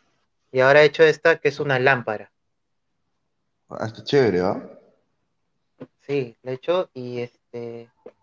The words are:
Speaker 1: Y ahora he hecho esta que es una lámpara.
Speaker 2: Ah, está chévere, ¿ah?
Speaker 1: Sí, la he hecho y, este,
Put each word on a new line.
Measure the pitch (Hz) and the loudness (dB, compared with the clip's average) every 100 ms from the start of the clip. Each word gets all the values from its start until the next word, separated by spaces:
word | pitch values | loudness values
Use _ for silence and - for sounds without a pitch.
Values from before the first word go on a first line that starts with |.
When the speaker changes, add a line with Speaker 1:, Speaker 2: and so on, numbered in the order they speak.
| _ _ _ _ _ | _ _ _ _ _
Speaker 1:
Y | 131 | 2
ahora | 131 143 | 4 6
he | 151 | 6
hecho | 156 | 4
esta | 160 151 165 156 | 2 4 0 0
que | 147 | -2
es | 139 | -4
una | 143 127 | -2 0
lámpara. | 131 127 117 104 101 _ _ _ _ _ _ _ _ _ _ _ _ _ - | 2 0 -2 -8 -10 _ _ _ _ _ _ _ _ _ _ _ _ _ -18
Speaker 2:
Ah, | - 110 | -12 -10
está | 113 | -10
chévere, | - 143 120 90 | -2 0 2 0
¿ah? | 92 - - - _ _ _ _ _ _ _ _ _ _ 160 _ - | -2 -4 -10 -20 _ _ _ _ _ _ _ _ _ _ -20 _ -8
Speaker 1:
Sí, | 143 120 _ | -6 -6 _
la | 127 | -14
he | 131 | -10
hecho | - 180 180 | -4 -4 -4
y, | 127 123 123 | -10 -12 -10
este, | 120 _ _ 120 120 117 117 _ - _ | -12 _ _ -16 -14 -16 -20 _ -20 _